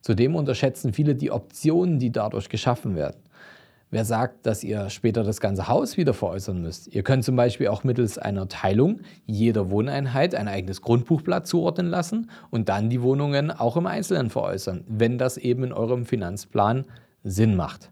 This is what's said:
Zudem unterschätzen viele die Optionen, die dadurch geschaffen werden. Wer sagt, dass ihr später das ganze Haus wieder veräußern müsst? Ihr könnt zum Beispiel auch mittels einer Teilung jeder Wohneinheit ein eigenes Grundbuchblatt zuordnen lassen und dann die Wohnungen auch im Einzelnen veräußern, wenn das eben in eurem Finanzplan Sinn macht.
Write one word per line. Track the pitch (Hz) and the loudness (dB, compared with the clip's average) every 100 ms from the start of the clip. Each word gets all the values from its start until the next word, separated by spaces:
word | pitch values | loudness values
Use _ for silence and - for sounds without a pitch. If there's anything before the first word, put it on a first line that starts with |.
Zudem | - 104 127 165 | 0 2 2 2
unterschätzen | 139 123 135 127 131 | 0 0 0 0 -4
viele | 107 151 127 | 0 2 2
die | 147 | 0
Optionen, | 120 - - 156 165 180 151 | -4 -8 -2 2 2 2 2
die | 123 | 0
dadurch | 120 107 104 - | 0 -2 -4 -6
geschaffen | 107 - 120 110 | -2 0 0 -2
werden. | 87 73 - _ _ - - _ _ _ | -2 -4 -6 _ _ -20 -20 _ _ _
Wer | 107 | -4
sagt, | 107 113 123 - 113 | 0 0 -2 -2 -2
dass | 107 | -2
ihr | - 107 98 | -4 -4 -4
später | - 117 110 | -2 0 2
das | 104 107 | 0 0
ganze | 107 98 - | -2 -2 2
Haus | 131 254 - | 2 2 2
wieder | 156 | 2
veräußern | 110 95 92 95 92 | 2 -2 -4 -6 -4
müsst? | 82 - - | -4 -8 -6
Ihr | 104 | -4
könnt | 101 131 | 2 2
zum | 117 | 2
Beispiel | 127 120 - 117 | 4 4 2 0
auch | 104 | 0
mittels | 135 120 117 - | 0 2 0 0
einer | - 98 95 | -4 -4 -4
Teilung | - 95 101 147 220 - - - | -2 0 4 4 2 -8 -18 -8
jeder | 104 113 110 92 | 0 2 2 0
Wohneinheit | 101 123 139 135 131 175 - | 0 0 -2 -2 0 0 0
ein | 104 | -4
eigenes | 101 92 95 | -4 -6 -8
Grundbuchblatt | - 120 117 165 156 170 - | 2 2 4 0 2 -2 0
zuordnen | 175 170 170 175 | 0 0 0 -2
lassen | 175 170 220 226 - - | -2 -2 -4 -6 -12 -6
und | 123 98 | -4 0
dann | 98 110 | 0 0
die | 123 | 0
Wohnungen | 123 139 147 139 151 | 2 2 2 0 -2
auch | - 117 170 | 0 0 0
im | 180 | -2
Einzelnen | 208 202 170 120 | -4 -2 0 0
veräußern, | - 95 95 - 92 - | -2 -2 -4 -6 -8 -6
wenn | 107 117 123 | 0 2 2
das | 127 - | -2 -2
eben | 123 123 | -2 0
in | 127 | -2
eurem | 110 113 123 117 | -2 -2 -2 -2
Finanzplan | 117 87 101 - 107 104 123 135 - _ _ 104 | -2 -2 -6 -4 2 2 2 -4 -16 _ _ -6
Sinn | 95 110 95 | 2 4 4
macht. | 80 - - | 0 -8 -20